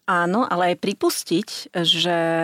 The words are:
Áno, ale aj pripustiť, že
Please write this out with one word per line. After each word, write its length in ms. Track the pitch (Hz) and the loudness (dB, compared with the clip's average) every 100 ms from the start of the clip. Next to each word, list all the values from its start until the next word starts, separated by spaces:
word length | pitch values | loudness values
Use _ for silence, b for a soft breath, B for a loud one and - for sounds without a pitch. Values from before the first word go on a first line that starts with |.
Áno, 420 | - 175 170 214 254 | -2 0 2 0 0
ale 240 | 180 180 | 2 2
aj 60 | 175 | 0
pripustiť, 720 | 185 202 339 - - 170 - - - | -2 0 0 0 -2 -2 -2 -10 -8
že 420 | 180 165 165 175 170 165 165 | -2 0 0 2 2 2 2